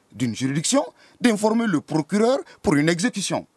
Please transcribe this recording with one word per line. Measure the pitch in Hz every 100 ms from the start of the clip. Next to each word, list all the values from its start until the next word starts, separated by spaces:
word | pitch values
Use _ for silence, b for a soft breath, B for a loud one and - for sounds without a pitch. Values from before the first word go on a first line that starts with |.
| _
d'une | - 127 107
juridiction, | 131 143 - 269 403 b b -
d'informer | 240 208 214 226 233
le | 151
procureur | - 156 - 202 226 277 B B
pour | - 143
une | 156
exécution, | 170 240 202 175 139 -